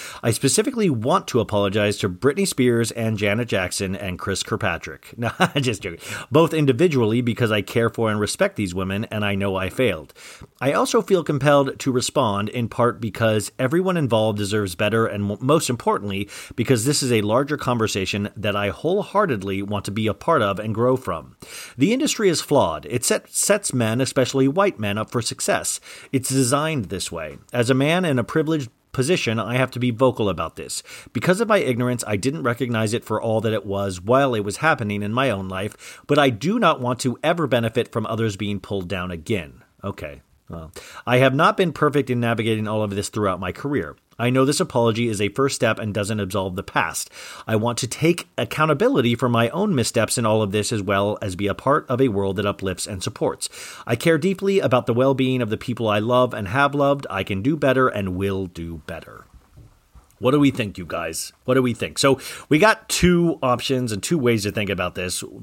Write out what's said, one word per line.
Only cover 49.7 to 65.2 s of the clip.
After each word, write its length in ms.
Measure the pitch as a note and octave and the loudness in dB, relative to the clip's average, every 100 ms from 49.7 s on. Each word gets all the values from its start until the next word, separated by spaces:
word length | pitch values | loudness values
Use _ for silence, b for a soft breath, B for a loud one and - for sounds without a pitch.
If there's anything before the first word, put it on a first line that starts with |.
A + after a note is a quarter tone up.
missteps 460 | C#3 G#2+ A2+ G#2+ B2+ | 2 0 0 0 0
in 60 | A2 | 2
all 180 | A2 | 2
of 80 | G#2 | 2
this 200 | G#2+ G2+ | 0 0
as 120 | A2 | -2
well 340 | F#2+ G2 G2+ G#2 | 0 0 0 -2
as 140 | G#2 F2+ | -6 -4
be 120 | G2 | -4
a 80 | F#2 | -2
part 320 | C3+ D3+ - | 0 0 0
of 100 | B2 | 0
a 100 | C3+ | 2
world 260 | G2 G2 G2 | 2 -2 0
that 100 | G2+ | -2
uplifts 400 | F#2+ F#2+ F2+ - | -2 -4 -6 -8
and 160 | F#2+ | -6
supports. 480 | A2 - C3+ - - B B B - | -6 -2 -2 -2 -8 B B B -4
I 80 | A#2 | 0
care 240 | E3+ D#3+ | 2 2
deeply 400 | F#3 F#3 G3 F#3+ | 0 0 0 2
about 260 | C3+ A#2+ B2 | 2 2 2
the 80 | |
well-being 480 | A#2 C3+ C3+ C3 B2+ | 2 2 2 2 0
of 80 | A2 | 0
the 80 | G#2+ | -4
people 300 | - A2+ A2 | -4 -2 0
I 120 | G#2 | 0
love 340 | A2 B2 B2 | 2 4 2
and 160 | A2 F#2+ | 0 -2
have 260 | C3 C#3+ C#3+ | 2 2 2
loved. 320 | C#3 C#3+ - | 2 0 -2
I 140 | G2 | -4
can 180 | G2 F#2+ | -4 -2
do 160 | B2 D#3+ | 0 2
better 300 | C#3 C3 C3 | 2 4 2
and 280 | G#2 F#2+ F2+ | 2 -4 -2
will 300 | G2 F#2+ F#2 | -2 -2 -4
do 380 | E2+ E2 E2 D#2+ | -8 -10 -10 -12
better." 400 | D#2+ - G#1+ - - _ - - _ _ - _ - | -14 -14 -20 -20 -20 _ -20 -20 _ _ -20 _ -2
What 120 | B2 | 2
do 80 | D3 | 4
we 120 | C#3 | 4
think, 260 | - G#2 F2+ | 2 -4 -8
you 80 | E2 | -8
guys? 480 | E2+ E2 E2 - - | -6 -6 -8 -10 -8
What 120 | - B2+ | 0 2
do 60 | |
we 120 | B2+ | 2
think? 260 | A2+ E2+ - | 0 -4 2
So 180 | C#3 C3 B B - | 2 2 B B 0
we 100 | D3+ | 4
got 300 | A3 G#3+ - | 4 4 -2
two 520 | - F3+ F3 E3+ C#3 | 2 4 4 2 2
options 480 | B2+ A#2+ - B2+ B2 | 0 0 0 -2 -2
and 100 | G2+ | -4
two 160 | - E3+ | -2 0
ways 260 | A#2+ A2+ | 2 2
to 100 | G2+ | 0
think 160 | G#2+ G2+ | -2 -4
about 260 | F#2+ F2+ F#2 | -2 -4 -4
this. 260 | F2+ - | -6 -6